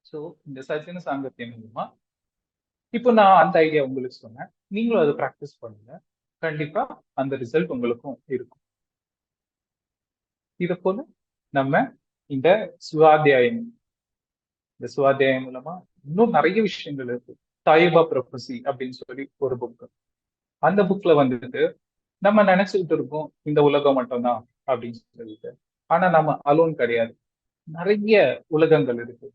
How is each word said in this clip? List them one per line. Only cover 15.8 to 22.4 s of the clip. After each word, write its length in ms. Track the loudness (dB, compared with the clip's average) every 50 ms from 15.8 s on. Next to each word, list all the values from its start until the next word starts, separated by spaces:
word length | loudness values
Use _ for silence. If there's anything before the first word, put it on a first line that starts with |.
| -20 _ _ _ _ -8
இன்னும் 280 | 0 0 0 2 4
நிறைய 220 | 2 2 2 2 2 0
விஷயங்கள் 480 | -2 -4 -8 -12 -12 -10 -10 -8 -8 -8
இருக்கு. 200 | -10 _ -16 -20 _ _ _ _ _ _
சாயிபா 360 | 4 4 6 6 6 6 4 4 4
ப்ரொஃபசி 480 | 0 -4 -4 _ -12 -16 -14 -12 -14 -10 -8 -8
அப்படின்னு 300 | -8 -8 -8 -12 -12 -16
சொல்லி 260 | -18 _ -14 -14 -14 -14 _
ஒரு 200 | _ -6 -6 -6
புக், 320 | -6 -10 -12 -12 _ -20 -20 _ _ _ _ _ _ _ _ _ _ _ _ _ _ -2
அந்த 180 | 0 2 2 0
புக்ல 300 | 0 0 -2 2 2 4 4 4
வந்துட்டு 420 | 2 0 -4 -8 -10 -4 -2 -2 -2 -4 _ _ _ _ _ _ _ _ _ 0
நம்ம 220 | 2 4 4